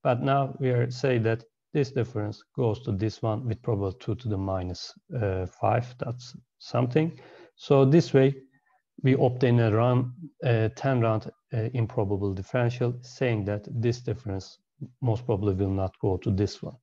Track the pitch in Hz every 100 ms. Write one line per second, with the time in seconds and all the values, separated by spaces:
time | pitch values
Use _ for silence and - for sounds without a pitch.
0 | 135 120 139 139 135 135 131 123 120 123
1 | 135 123 110 113 - _ _ 151 127 127
2 | 110 107 104 107 _ - 120 101 - 98
3 | 110 - 113 107 127 110 - 104 98 92
4 | - 101 107 101 98 95 90 - - -
5 | _ 139 104 92 92 - 107 117 123 -
6 | - 123 - - _ _ - 120 127 127
7 | 160 - - - - _ - 139 135 165
8 | - 135 135 135 - _ _ _ _ -
9 | 131 131 127 123 131 120 113 110 120 123
10 | 127 - 160 _ 127 113 110 - 139 127
11 | 113 110 - _ _ 117 113 123 110 -
12 | 98 98 101 95 95 127 120 123 120 123
13 | - - 131 110 98 104 - 120 120 120
14 | - 107 104 98 - - _ _ 147 _
15 | 123 113 - 101 104 92 98 95 92 _
16 | 104 90 - 98 104 - - -